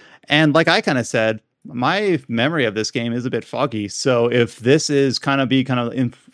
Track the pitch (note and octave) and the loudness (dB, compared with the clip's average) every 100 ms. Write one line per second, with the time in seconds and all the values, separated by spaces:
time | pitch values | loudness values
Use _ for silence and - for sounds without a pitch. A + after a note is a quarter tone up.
0 | - - - D3 D#3 D3 E3 F#3 A3 C3+ | -20 -16 -2 2 4 4 4 2 0 -2
1 | A2+ A#2+ A2 A2 _ _ - B2 B2+ F#3+ | 0 0 0 -2 _ _ -14 -4 -2 0
2 | G#3 D#3+ - A#2 C3 E3 A#2 G#2 A2 B2 | 0 -2 -2 -2 0 0 -2 -2 -4 -4
3 | A#2 A#2+ B2 A#2 - A#2+ C#3 A2 G2+ - | -4 -4 -4 -6 -6 -4 -4 -4 -6 -4
4 | C#3+ B2 A#2+ A#2+ A#2 - A2 D#3 - C#3+ | 0 2 2 2 0 0 2 2 2 0
5 | C#3 A#2 - C#3 C3 C3 B2+ B2+ A#2+ A#2 | 0 0 -2 0 0 0 0 -2 -2 -2
6 | B2 - _ | -4 -4 _